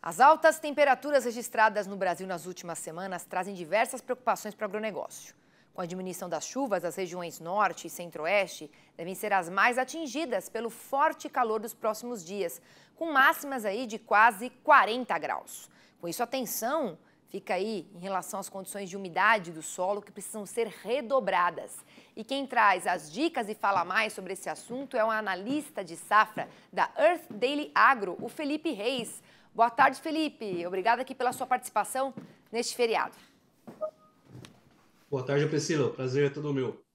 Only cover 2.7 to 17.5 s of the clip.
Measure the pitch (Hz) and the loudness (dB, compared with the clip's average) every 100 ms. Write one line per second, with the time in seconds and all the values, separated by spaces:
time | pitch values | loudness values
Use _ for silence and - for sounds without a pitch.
2.7 | 165 - 160 190 180 - 180 185 190 160 | -10 -10 -10 -8 -8 -4 -4 -4 -8 -2
3.7 | 202 247 247 - 247 - 190 214 - 214 | 0 0 -2 -6 -2 0 0 -4 -8 -6
4.7 | 208 214 165 - - - _ _ _ _ | -4 -6 -6 -10 -12 -18 _ _ _ _
5.7 | - 175 185 185 175 180 160 - 254 269 | -10 -8 -6 -8 -8 -6 -6 -4 -4 0
6.7 | 190 170 160 180 175 170 - 165 202 196 | 0 -2 -4 -6 -6 -10 -10 -4 2 2
7.7 | 165 170 - 175 156 160 202 180 - 151 | 0 -12 -12 -12 -4 2 2 2 -6 -16
8.7 | _ _ - 170 185 214 196 165 190 226 | _ _ -12 -10 -6 0 0 2 4 4
9.7 | 247 254 320 302 254 330 202 - 226 226 | 4 -2 -6 -6 -4 -2 -4 -4 -6 -6
10.7 | - - 269 311 - - 277 233 220 220 | -10 -4 2 2 0 -6 -2 0 0 -4
11.7 | - 226 214 240 233 165 202 196 - _ | -4 -4 -4 -8 -10 -8 -6 -6 -6 _
12.7 | - _ _ 330 277 269 - 285 262 208 | -20 _ _ 0 4 4 4 -6 -6 -4
13.7 | 208 247 214 - 208 226 196 240 - - | -4 -6 -10 2 6 6 4 -10 -6 6
14.7 | 277 196 240 247 170 147 90 - - - | 8 8 0 -2 -2 -2 -6 -8 -18 -20
15.7 | _ _ _ 170 165 233 262 208 - 226 | _ _ _ -8 -4 -4 -4 -4 -4 -2
16.7 | 311 240 156 _ _ _ - - | -2 -2 -6 _ _ _ -12 -4